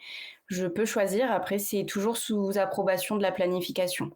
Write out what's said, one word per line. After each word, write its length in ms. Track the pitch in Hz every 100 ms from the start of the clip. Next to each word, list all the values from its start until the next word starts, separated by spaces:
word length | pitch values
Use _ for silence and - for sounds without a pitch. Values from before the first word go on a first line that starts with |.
| - - - - -
je 180 | 180 185
peux 200 | 175 214
choisir. 460 | 220 196 202 254
Après, 280 | 190 - 202
c'est 260 | 202 202 190
toujours 320 | 208 208 233
sous 400 | - 214 196 196
approbation 580 | 190 196 190 180 - 214
de 60 |
la 100 | 190
planification. 800 | 185 180 180 175 - 180 - 139